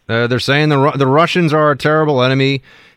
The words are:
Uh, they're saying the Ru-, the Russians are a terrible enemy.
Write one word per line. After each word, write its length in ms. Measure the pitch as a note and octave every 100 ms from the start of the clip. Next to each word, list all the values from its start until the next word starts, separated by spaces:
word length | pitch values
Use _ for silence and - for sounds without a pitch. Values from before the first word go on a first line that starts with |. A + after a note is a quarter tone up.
| _
Uh, 200 | A2+ A#2+
they're 120 | B2
saying 300 | - C#3 D3+
the 80 | D3
Ru-, 200 | C#3 C3+
the 100 | C3+
Russians 460 | C#3 E3 - E3+
are 180 | D#3 D3+
a 60 | C#3
terrible 460 | D3+ D#3 D#3 C#3
enemy. 380 | B2 C3+ C3+ C3+ - - -